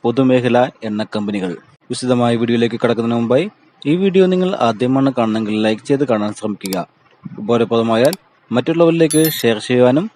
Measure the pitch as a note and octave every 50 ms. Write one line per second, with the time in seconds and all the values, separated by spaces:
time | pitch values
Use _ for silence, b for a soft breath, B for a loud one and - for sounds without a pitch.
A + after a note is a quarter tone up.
0 | - A#2+ A#2 C3 C3+ B2+ B2+ B2+ A#2+ B2 A#2 A#2+ B2 C#3 - _ - A2 G#2+ G#2
1 | G#2+ - - G#2+ G#2 G2+ G2+ G2+ F#2 D#3 E2+ - _ _ _ _ _ _ B2+ -
2 | C3 B2 B2+ B2 A#2+ A#2 A#2+ A2+ A#2+ A#2 A#2+ A#2 A#2 A#2 A#2 A2+ - A#2 A#2 G#2+
3 | A2+ A#2 A#2 A#2 A#2 A2+ A#2+ C#3 F3 G#3+ _ _ _ _ _ _ - C#3 D#3 F3+
4 | G3 G3 F3 F#3+ F#3 F#3 F#3 F#3 F#3 F3+ G3 - A#2+ A#2 A2 G2+ B2+ B2 C3 C3+
5 | C3+ C3+ B2+ B2 A2+ A2 G#2+ A2 A2 G#2 G#2+ G#2+ A2 G#2+ A2 G#2 - - C#3+ C3+
6 | D3 B2 A#2 G#2+ G#2 G#2+ G#2 - G#2+ G#2 G2+ - - F#3 F#3 F2+ E2 _ _ _
7 | _ _ _ _ _ - - - G#2 G#2 A#2+ A2+ A#2 - A#2 A#2 A#2 A2+ A2+ A2+
8 | B2 D3 F3+ - _ _ _ _ _ _ A2+ B2 B2+ D#3+ E3 E3 E3+ E3 E3 E3
9 | E3 D3+ D3 D3+ D#3+ D#3 D3+ - - A#2 A2+ G#2+ - - B2 B2 B2 B2 B2+ D3+
10 | G3 A3 _